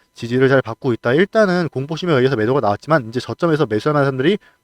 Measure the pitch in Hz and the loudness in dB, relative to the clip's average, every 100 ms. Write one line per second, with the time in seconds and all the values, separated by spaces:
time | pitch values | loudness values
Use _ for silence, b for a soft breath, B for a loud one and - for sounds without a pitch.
0 | _ - 117 123 135 135 117 113 139 - | _ -12 -4 2 2 2 0 -4 -4 -2
1 | 120 143 196 220 208 180 165 131 143 160 | 0 0 2 2 2 2 -2 -6 -8 -6
2 | 180 139 127 127 107 139 107 101 - 156 | 0 2 2 2 0 0 0 -2 0 -2
3 | 113 120 - 113 175 151 135 107 151 147 | -2 -8 -8 -4 -2 0 0 -2 0 0
4 | 139 131 143 208 b b | 0 0 -2 -2 b b